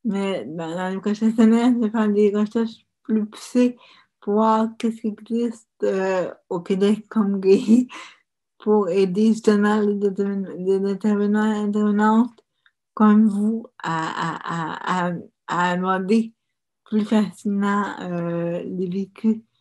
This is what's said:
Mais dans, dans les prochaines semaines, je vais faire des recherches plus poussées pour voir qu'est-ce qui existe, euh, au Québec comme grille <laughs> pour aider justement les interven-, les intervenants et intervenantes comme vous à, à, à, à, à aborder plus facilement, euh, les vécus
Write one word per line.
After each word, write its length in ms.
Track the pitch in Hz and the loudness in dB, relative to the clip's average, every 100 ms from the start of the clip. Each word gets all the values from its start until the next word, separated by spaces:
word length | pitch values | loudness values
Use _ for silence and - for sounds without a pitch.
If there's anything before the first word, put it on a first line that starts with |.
| 240 | -6
Mais 380 | 196 196 175 113 | -4 -4 -6 -8
dans, 240 | 165 160 | -10 -8
dans 240 | 175 185 | -6 -6
les 80 | 190 | -4
prochaines 340 | 208 208 220 226 | -4 0 0 4
semaines, 460 | 220 233 247 240 | 6 6 4 2
je 60 | 214 | 0
vais 40 | |
faire 160 | 220 214 | 0 2
des 240 | 202 208 208 | 4 2 2
recherches 500 | 208 233 226 - _ _ | -2 -2 -4 -8 _ _
plus 240 | - 220 208 | -2 -2 -2
poussées 500 | - - 247 247 240 _ _ _ _ | -10 -4 0 0 0 _ _ _ _
pour 140 | - 208 | -2 2
voir 320 | 220 220 220 226 | 2 2 0 -2
qu'est-ce 240 | 226 226 | -6 -4
qui 60 | 220 | -8
existe, 600 | 202 214 233 240 - _ - | -8 -6 -4 -4 -8 _ -6
euh, 480 | 208 196 190 185 165 - - | -4 -2 -2 -2 -4 -8 -8
au 120 | 185 | -6
Québec 480 | 175 190 202 214 - | -2 0 2 0 -2
comme 300 | 220 202 196 | -2 0 2
grille 480 | 190 196 202 233 254 - - _ | 4 4 6 2 2 -8 -20 _
<laughs> 340 | _ _ _ _ | _ _ _ _
pour 280 | 214 214 190 | 0 2 2
aider 400 | 190 190 180 220 | 2 2 2 2
justement 500 | 220 - 208 208 214 | 2 2 4 2 2
les 280 | 208 202 202 | 0 0 -2
interven-, 480 | 190 196 196 180 160 | -2 -4 -4 -8 -6
les 340 | 185 196 196 | -2 0 -2
intervenants 600 | 190 214 202 208 208 214 | -2 -2 0 0 0 0
et 60 | 214 | -2
intervenantes 840 | 208 208 208 208 214 220 240 _ _ _ _ _ _ | -2 0 0 2 4 4 0 _ _ _ _ _ _
comme 340 | - 214 214 220 | 2 4 6 4
vous 380 | 202 214 226 233 - | 2 -2 -4 -8 -12
à, 160 | - 160 | -6 -4
à, 380 | 160 - 170 147 | -4 -6 -6 -6
à, 640 | - 170 156 - - 185 180 | -6 -6 -6 -8 -4 -2 -2
à, 40 | 175 - _ - | -4 -12 _ -6
à 240 | 170 180 | -2 0
aborder 640 | 180 185 190 185 226 226 _ _ _ _ _ - | 0 0 -2 2 0 0 _ _ _ _ _ -4
plus 180 | 214 | -2
facilement, 960 | 208 214 190 - 208 202 202 202 196 - | 0 0 0 -4 -4 -2 0 -2 -4 -8
euh, 600 | 180 175 170 170 170 175 | -8 -6 -4 -4 -4 -6
les 240 | 175 185 180 | -8 -8 -6
vécus 500 | 190 190 - 220 220 _ _ | -6 -8 -4 -2 -2 _ _